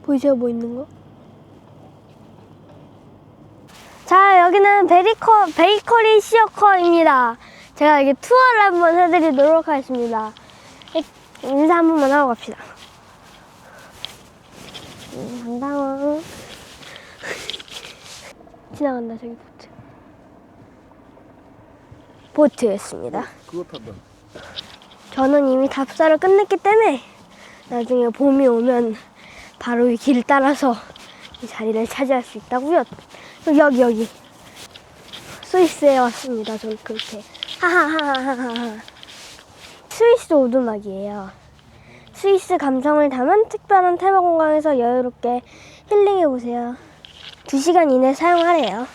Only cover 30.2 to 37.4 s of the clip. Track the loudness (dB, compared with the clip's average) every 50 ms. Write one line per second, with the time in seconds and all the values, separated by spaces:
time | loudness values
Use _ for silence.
30.2 | 2 2 0 2 2 0 0 0 0 -2 -2 -4 -10 -20 -20 -20 -20 -20 -20 -20
31.2 | -20 -20 -20 -18 -18 -16 -12 -8 -6 -4 -4 -4 -6 -6 -6 -6 -2 -2 -2 -4
32.2 | -4 -8 -18 -20 -10 -6 -6 -6 -2 0 0 0 -2 -2 -12 -20 -20 _ -20 -20
33.2 | -20 -20 -20 -8 -2 0 2 4 4 2 2 2 0 0 0 -4 -6 -10 -12 -20
34.2 | -20 -20 -20 _ -20 -20 -20 -20 -20 -20 -20 -20 -20 _ -20 -20 -20 -20 -20 -20
35.2 | -20 -20 -20 -20 -12 -4 0 2 2 2 0 0 0 2 2 2 0 -2 -4 -8
36.2 | -10 -8 -8 -8 -8 -10 -10 -10 -10 -10 -12 -12 -12 -14 -12 -12 -12 -14 -16 -18
37.2 | -18 -20 -18 -18